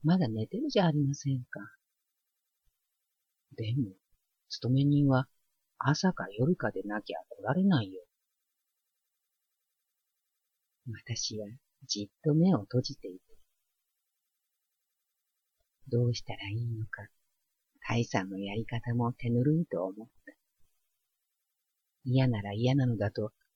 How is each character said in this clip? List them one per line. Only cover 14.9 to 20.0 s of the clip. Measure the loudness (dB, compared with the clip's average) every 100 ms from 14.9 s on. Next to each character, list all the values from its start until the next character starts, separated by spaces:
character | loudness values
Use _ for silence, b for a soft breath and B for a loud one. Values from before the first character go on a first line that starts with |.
| _ _ _ _ _ _ _ _ _ -4
ど | 0 0
う |
し | -2
た | -6 -10
ら | -8
い | -6
い | -4
の | -6 -8
か、 | -12 -16 _ _ _ _ _ _ _ -2
タ | -2
イ |
さ | 0 -2
ん | -4
の | -6
や | -6 -6
り | -4
方 | -6 -2 0
も | -2
手 | -2 0
ぬ | 2 2
る | 2
い | 0
と | -2 -4
思 | -8